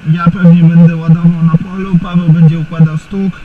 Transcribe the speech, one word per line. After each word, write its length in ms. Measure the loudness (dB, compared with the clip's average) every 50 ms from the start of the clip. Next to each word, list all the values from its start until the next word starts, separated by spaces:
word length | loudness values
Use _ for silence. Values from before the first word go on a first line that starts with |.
| -2 -4
ja 200 | -4 0 0 -2
pewnie 320 | -2 2 2 4 4 4 4
będę 320 | 2 4 4 4 4 2
ładował 480 | -2 0 0 0 2 2 0 0 2 -2
na 140 | 0 0 -2
polu, 400 | -4 -4 -10 -10 -8 -2 -2 -4
Paweł 320 | -4 -2 -4 -2 0 0
będzie 300 | 2 2 2 2 2 0
układał 380 | -6 -8 -2 0 0 0 0 -6
stuk 420 | -10 -10 -8 -6 -6 -6 -8 -10 -16